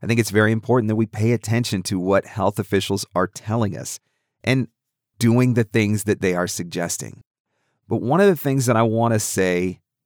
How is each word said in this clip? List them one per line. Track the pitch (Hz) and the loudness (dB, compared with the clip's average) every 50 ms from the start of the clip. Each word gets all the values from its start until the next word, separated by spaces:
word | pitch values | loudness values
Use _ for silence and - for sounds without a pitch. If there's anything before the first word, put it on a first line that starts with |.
I | - 95 | -4 -2
think | 117 117 | 0 0
it's | 110 - | 0 2
very | 95 110 107 107 | 2 2 2 2
important | 113 110 - - 120 127 107 107 | 2 0 0 0 2 2 2 0
that | 110 | 0
we | 107 113 | 0 0
pay | 104 - 101 107 117 | -2 -2 -2 0 0
attention | 120 110 - 107 117 120 120 - 110 95 87 | 0 0 -2 -2 -2 -2 -2 -2 -4 -4 -4
to | - 101 92 | -4 -4 -2
what | 90 92 98 98 - | 0 2 2 2 0
health | - - 107 95 98 104 - | -2 -6 -2 -2 -2 -2 -4
officials | 101 - - 98 - - 98 95 - - - | -4 0 0 0 0 0 -4 -4 -4 -4 -2
are | 90 92 92 | -2 -2 -2
telling | - - - 104 110 120 - 101 82 | -4 -10 -6 -4 -2 -2 -2 -2 -4
us | 60 65 - - - _ _ _ _ _ _ _ _ | -8 -10 -12 -14 -16 _ _ _ _ _ _ _ _
and | - 113 127 135 120 - _ _ _ _ _ _ _ _ _ - | -2 0 0 0 -2 -4 _ _ _ _ _ _ _ _ _ 0
doing | 120 117 113 123 127 127 120 | 2 4 4 4 4 4 2
the | 123 113 | 0 0
things | - - 113 107 104 107 104 - | 0 2 0 2 2 0 -2 0
that | 104 104 - | -2 -2 0
they | - 92 90 | 0 0 0
are | 87 90 | 0 -2
suggesting. | 85 - - 87 87 - 87 85 82 - - - 55 - - - _ _ _ _ _ _ _ _ _ _ _ _ - | -4 -4 -8 -10 -8 -6 -6 -6 -6 -6 -8 -10 -14 -16 -20 -20 _ _ _ _ _ _ _ _ _ _ _ _ -6
But | 117 107 | -4 -4
one | - 117 147 175 | -2 0 2 4
of | 202 | 4
the | 202 180 | 4 4
things | 143 - 143 135 135 123 | 2 -2 -2 -2 0 0
that | 123 120 | 2 2
I | 110 | 2
want | 117 113 110 113 117 117 113 | 2 2 2 0 0 2 0
to | 107 | 0
say, | - - - 98 95 92 90 87 90 92 90 - _ _ _ _ _ | -2 -2 -2 0 0 2 0 0 -2 -4 -6 -8 _ _ _ _ _